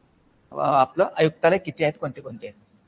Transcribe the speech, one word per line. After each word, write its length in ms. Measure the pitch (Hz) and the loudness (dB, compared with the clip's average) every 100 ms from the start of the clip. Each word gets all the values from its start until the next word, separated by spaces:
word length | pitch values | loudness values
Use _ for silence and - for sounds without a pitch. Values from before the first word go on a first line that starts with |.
| _ _ _ _ _ | _ _ _ _ _
अ, 80 | 143 | -4
आपलं 480 | 143 139 131 165 202 - | 0 2 2 2 -2 2
आयुक्तालय 400 | 160 - 165 190 | 0 2 2 2
किती 260 | 165 - | -2 -4
आहेत, 100 | 151 - | -4 -2
कोणते 200 | 143 135 | -10 -10
कोणते 260 | 131 117 104 | -16 -14 -16
आहेत. 200 | - _ _ | -18 _ _